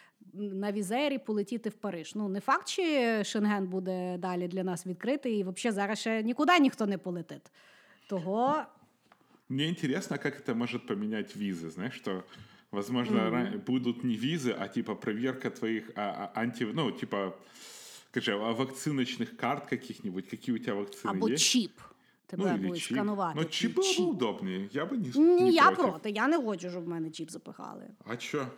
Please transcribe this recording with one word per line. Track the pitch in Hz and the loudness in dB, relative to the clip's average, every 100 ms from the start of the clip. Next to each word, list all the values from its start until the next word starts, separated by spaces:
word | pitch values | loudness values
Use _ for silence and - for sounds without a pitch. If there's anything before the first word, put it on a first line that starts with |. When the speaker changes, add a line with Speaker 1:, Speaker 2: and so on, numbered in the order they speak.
| - _ 185 | -20 _ -16
Speaker 1:
на | 196 208 190 208 | -8 -6 -4 -2
візері | 208 185 240 294 269 | -2 -2 0 0 -2
полетіти | - 214 202 233 214 | -2 -2 -2 -4 -6
в | |
Париж. | - 202 175 160 214 | -6 -8 -6 -8 -4
Ну, | 208 | -2
не | 196 | -2
факт, | - 339 - | 2 2 2
чи | - 339 285 233 220 | 0 2 4 4 2
Шенген | 202 220 208 208 185 | 0 2 2 2 0
буде | 185 185 185 180 180 | -2 -2 -2 -2 -4
далі | 180 180 180 | -4 -2 -2
для | 185 | -2
нас | 185 175 185 | -2 -4 -6
відкритий, | 170 226 294 254 208 | -4 -2 0 0 0
і | |
вообще | 185 180 233 | -2 -2 -2
зараз | 202 202 214 | 0 -2 -2
ще | 226 220 | 0 0
нікуди | 220 247 302 349 | 0 2 6 8
ніхто | 269 - 208 | 6 4 0
не | 190 | 0
полетить. | 185 175 165 143 - _ - - - - - | -4 -6 -8 -12 -16 _ -20 -20 -20 -20 -6
Того | 190 170 214 262 302 - - _ _ _ _ _ _ - | -4 0 2 4 2 -2 -14 _ _ _ _ _ _ -6
Speaker 2:
Мне | 131 156 | 0 0
интересно, | 175 135 160 - 143 | 0 0 -2 -2 -2
как | 143 - | -4 -4
это | - 113 | -4 -2
может | 120 120 - | -2 -4 -4
поменять | 104 107 107 98 101 | -4 -2 -4 -4 -4
визы, | 101 87 82 | -4 -4 -6
знаешь, | 90 85 - | -6 -8 -6
что, | 104 92 - - - - - | -6 -6 -8 -20 -20 -20 -8
возможно, | 101 101 123 113 113 | -6 -2 -2 2 2
Speaker 1:
Мгм. | 90 120 | 4 2
Speaker 2:
ра-, | 110 104 127 | 0 -4 0
будут | 127 120 117 | 0 0 0
не | 127 107 | -2 0
визы, | 131 170 123 - | 0 0 -2 -2
а, | 98 | -4
типа, | 120 110 101 | -4 -2 -4
проверка | 117 107 127 127 120 | -2 -2 -2 -2 -4
твоих, | - 113 110 110 - | -2 -2 -2 -4 -4
а, | |
а, | 101 85 101 113 | -4 -4 -6 -2
анти-, | 120 117 110 | -2 0 -2
ну, | 160 123 | 0 0
типа, | 90 - 101 95 85 - - - - - - - | -2 -2 0 -2 -4 -18 -20 -18 -18 -18 -20 -4
скажи, | 127 117 | -2 0
а | 101 113 | 0 0
вакциночных | 117 131 - 151 139 120 - - - | 0 -2 -2 -2 0 0 -2 -6 -2
карт | 123 147 - | -2 -2 -2
каких-нибудь, | 120 - - 101 92 - | -6 -6 -8 -6 -6 -6
какие | 113 - 110 | -8 -2 -2
у | |
тебя | - 101 | 0 -2
вакцины | 101 - - | -4 -6 -4
Speaker 1:
Або | 190 220 | 0 2
Speaker 2:
есть? | 151 | 4
Speaker 1:
чіп. | - 254 196 - - - _ _ - | 4 4 0 -6 -20 -20 _ _ -10
Тебе | 175 | -2
Speaker 2:
Ну, | 190 113 | 0 2
или | 190 | 0
Speaker 1:
будуть | 170 | -2
Speaker 2:
чип. | - 123 | -2 0
Speaker 1:
сканувати | 208 202 175 151 | 0 0 -2 0
Speaker 2:
Ну, | |
Speaker 1:
твій | 160 | -2
Speaker 2:
чип | - 233 - | 0 0 2
было | |
бы | 381 349 | 2 4
Speaker 1:
чіп. | 349 | 2
Speaker 2:
удобнее, | 196 113 - 95 92 101 | 2 0 0 -2 -4 -4
я | 139 175 | -4 -2
бы | 262 | -2
не | 139 | 0
с-, | 269 | 6
Speaker 1:
Ні, | 330 359 | 8 8
Speaker 2:
не | 370 | 8
Speaker 1:
я | 320 285 | 10 8
Speaker 2:
против. | 196 247 | 8 2
Speaker 1:
проти, | 156 220 | 2 -2
я | 208 262 | 2 4
не | 330 | 4
хочу, | 226 185 180 | 2 -2 -4
щоб | 175 170 | -6 -4
в | |
мене | 165 160 | -4 -4
чіп | 160 160 | -6 -10
запихали. | - - - - - 95 - 104 | -10 -12 -14 -14 -14 -16 -16 -10
Speaker 2:
А | 120 | -8
чо? | - 151 131 | -4 -4 -4